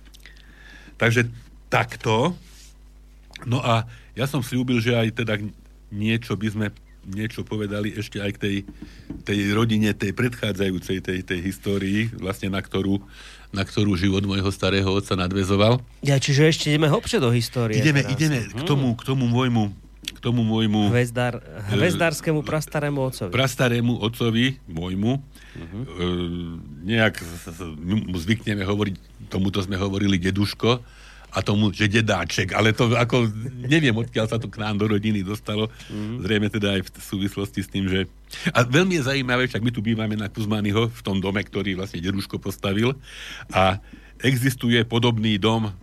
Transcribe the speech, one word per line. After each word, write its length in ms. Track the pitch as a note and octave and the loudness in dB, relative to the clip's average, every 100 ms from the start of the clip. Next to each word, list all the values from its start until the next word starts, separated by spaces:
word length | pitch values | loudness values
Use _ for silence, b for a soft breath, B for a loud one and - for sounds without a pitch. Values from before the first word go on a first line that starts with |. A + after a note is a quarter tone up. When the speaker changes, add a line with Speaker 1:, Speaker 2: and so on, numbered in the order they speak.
| - - B B B B B B B - | -20 -20 B B B B B B B 0
Speaker 1:
Takže 320 | A2+ A#2 A#2+ - - - - | 4 4 2 -2 -18 -20 -2
takto. 640 | A#2+ A2 - A#2 A2 D3+ F3+ B B B - - - - - - - - | 0 0 -2 0 2 2 -2 B B B -20 -20 -20 -20 -20 -20 -12 -4
No 160 | B2+ | -2
a 240 | B2 A2+ A2 B B - | 2 2 0 B B -6
ja 80 | C#3 | -2
som 160 | C#3+ | -2
sľúbil, 400 | A#2 B2+ B2+ B2 | -2 -2 0 2
že 160 | A#2 A#2+ | 2 2
aj 240 | A2+ A2 | 2 0
teda 160 | A2+ G#2 G#2 - - - - | -2 -2 -4 -12 -20 -20 -12
niečo 400 | G#2 G#2+ A2+ A#2 | -4 0 0 -2
by 140 | G2+ G#2+ | -2 -2
sme, 180 | G#2 G#2 - - - F#2+ | -2 -4 -6 -20 -20 -10
niečo 380 | F#2+ A2 - A#2+ | -6 -6 -6 -6
povedali 480 | G#2+ G2+ G#2 G#2 | -6 -4 -4 -4
ešte 240 | G#2+ G2+ G#2 | -6 -8 -6
aj 140 | G2+ G2 | -6 -4
k 20 | |
tej, 140 | G#2 G2 G2 B B B B - | -2 -2 -6 B B B B -12
tej 160 | - G#2 G2+ | -2 0 2
rodine, 400 | G#2 A#2 G#2+ G#2+ | 2 4 4 2
tej 180 | G2 G2+ | 0 -2
predchádzajúcej, 840 | F2+ B2 A#2+ G#2+ F#2 G2 F2+ - F#2+ | 0 -2 -2 -4 0 0 0 -2 -4
tej, 200 | - F#2 | -4 -6
tej 180 | F2+ F2+ | -4 -4
histórii, 680 | F#2+ F#2+ G#2 G2 F#2+ G#2 A#2 A#2 | -4 -4 -2 -2 0 0 0 -4
vlastne 320 | F#2 G2 G2 | -6 -4 -4
na 80 | F#2+ | -4
ktorú, 400 | - F#2+ F#2+ G2 B B B B B | -2 -2 0 0 B B B B B
na 80 | G2 | -6
ktorú 320 | F#2+ - G#2 F2+ | -4 0 2 2
život 300 | G2 F#2+ G2+ | 2 2 0
môjho 240 | G2 G2 | 0 -2
starého 400 | - F#2+ G2 F#2+ | 0 2 2 2
otca 240 | G2 G2 | 0 0
nadväzoval. 680 | F#2+ F2+ G2 F#2 G2 G#2+ B2 - - | -2 0 0 2 4 6 4 0 -6
Speaker 2:
Ja, 160 | C#3 C3+ | 0 2
čiže 320 | - C#3 D#3 | 2 4 4
ešte 160 | D#3+ D3+ | 4 2
ideme 160 | D3+ D#3 | 4 4
hlbšie 320 | F#3 - A3+ | 2 0 2
do 80 | B2 | 4
histórie 480 | A#2+ A#2 B2+ A2+ A2 | 2 0 -2 0 4
Speaker 1:
Ideme, 240 | C#3+ C#3 | 4 4
Speaker 2:
teraz. 140 | - - | 2 2
Speaker 1:
ideme 200 | D#3 C3+ G2+ | 2 2 -2
k 100 | A2+ | -6
Speaker 2:
Mhm. 80 | D#3 | 0
Speaker 1:
tomu, 200 | C#3+ C3 A#2 | 2 2 0
k 60 | - | 0
tomu 180 | C3+ B2 | 0 2
môjmu, 420 | A#2+ B2+ A#2 G#2 F#2+ - - | 2 4 2 2 -2 -16 -14
k 160 | - - | -12 -6
tomu 220 | A#2+ A#2+ | -2 2
môjmu, 500 | A2 A2 A2 G#2+ G#2 | 2 2 2 4 4
Speaker 2:
Hvezdár-, 480 | A#2+ B2 A#2 B2 A#2 | 2 0 0 -2 -4
Speaker 1:
e, 380 | - G2 G2+ A#2+ | -12 -12 -4 2
Speaker 2:
hvezdárskému 640 | E3+ D#3 E3 D3+ - D3+ | 2 2 0 0 -2 -2
prastarému 580 | - D3+ D3+ D#3 D3 C#3+ C3 | 0 -4 -2 -4 -2 0 -2
otcovi. 260 | - G2 | -2 -4
Speaker 1:
prastarému 640 | G#2 C3 - B2+ A#2+ A#2+ A2+ | 0 0 2 2 4 2 2
otcovi, 560 | G#2+ A#2 A#2+ A2+ B2+ B2+ - | -2 0 0 2 2 -2 -8
môjmu. 560 | E2 F2+ F#2 A2 C#3 C#3+ B B - | -8 -4 0 0 0 -4 B B -16
Speaker 2:
Mhm. 220 | E2 G2 | -12 -10
Speaker 1:
E, 80 | B2 F2 F2+ F2 F2 F2 E2+ E2 - C#2+ F2+ | -10 -4 -2 -2 -2 -4 -8 -10 -12 -10 -2
nejak 320 | A2+ A2+ - | 2 2 0
s, 320 | E2+ E2+ - | -10 -12 -12
s, 60 | E2 | -12
my 500 | F2 D2+ E2+ G#2+ F#2 | -10 -8 -2 0 0
mu 60 | F2+ | -4
zvykneme 480 | E2 A2+ - G#2 F#2+ | -2 -2 -2 -4 -2
hovoriť, 300 | G#2 G#2 F#2 - - G#2 | -2 -2 -4 -14 -20 -8
tomuto 300 | F#2 F#2+ G2+ | -2 0 -2
sme 140 | F#2+ F#2+ | -4 -4
hovorili 400 | G2 G2 G2+ F#2+ | -2 0 2 2
deduško, 640 | F#2 F#2+ G2+ - A2 B2 B B B B B | 2 0 -2 0 0 0 B B B B B
a 160 | - | -6
tomu, 260 | - G#2 G#2+ F2 | 0 2 2 2
že 160 | G#2+ | 2
dedáček, 640 | A2 G#2+ F#2+ E2+ - F#2 G2+ | 4 2 0 0 -2 -2 2
ale 160 | A2 | 2
to 240 | G#2+ A#2+ A#2 | 4 2 4
ako, 320 | A#2+ B2+ A2+ G#2+ A#2+ B2 B2 | 4 4 2 -2 -8 -8 2
neviem, 260 | D#3+ C#3+ | 4 4
odkiaľ 380 | G#2+ A#2 A#2+ A2 | 2 0 -2 0
sa 80 | A2+ | -2
to 80 | G#2 | -4
k 160 | G#2+ | -6
nám 160 | G#2+ G2+ | -4 0
do 80 | G#2+ | 2
rodiny 340 | G#2 A2 G#2 | 2 2 0
dostalo. 460 | F#2 G#2 - G#2+ A2 B B | -2 -6 -4 -2 -4 B B
Speaker 2:
Mhm. 320 | G#2 G#2+ B2 | -8 -6 -6
Speaker 1:
Zrejme 240 | C3 G#2+ G#2 | 0 2 2
teda 320 | G#2+ G2+ G2 | 2 0 0
aj 20 | F#2 | -2
v 20 | |
t-, 140 | - | -12
súvislosti 580 | - G2 G2 G2 G2 - | -8 -2 -2 -2 -4 -4
s 80 | F#2 | -4
tým, 160 | G2 G3 | -2 0
že... 160 | F#2 F#3 - - B B - | 0 -2 -8 -18 B B 2
a 80 | |
veľmi 320 | B2 C#3 F#3+ F3 | 4 4 4 2
je 80 | B2 | 0
zaujímavé, 340 | C#3 B2+ B2 B2+ | -2 0 0 0
však 140 | G#2+ | 0
my 80 | A#2+ | -2
tu 140 | A#2+ | -2
bývame 320 | G#2 A2 A2 G#2+ | 0 0 0 -2
na 160 | G2+ | -6
Kuzmányho, 560 | - G#2 G#2+ G2+ G#2 A#2 | -6 -2 0 2 2 0
v 140 | A#2 | -2
tom 160 | - G2 | -4 -2
dome, 240 | F#2+ G2+ | 0 -2
ktorý 320 | F#2+ G#2 G2 F#2 | -2 -4 -4 -4
vlastne 240 | G2 F2 | -6 -4
deduško 400 | F2 G2 - G#2+ | -2 -2 -4 -6
postavil. 560 | G2+ F#2+ G2+ G2 A#2+ C#3 B B B B - | -6 -4 -2 0 0 -2 B B B B -2
A 260 | F#2 F#2+ G2 B B B - | 4 4 4 B B B -2
existuje 560 | B2+ C3 C3 A#2+ A#2+ A#2 A2+ | 2 4 2 2 2 4 4
podobný 480 | A#2 A#2+ A#2 A2 G#2 | 2 2 2 2 2
dom, 400 | A2 A2+ G#2+ F#2 | 2 2 0 -6